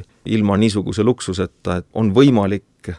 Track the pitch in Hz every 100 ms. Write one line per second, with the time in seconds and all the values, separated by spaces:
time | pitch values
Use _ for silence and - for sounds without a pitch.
0 | - _ - 110 104 101 110 101 85 95
1 | 110 131 - 92 90 _ - 90 - 107
2 | 110 101 143 117 98 98 - _ -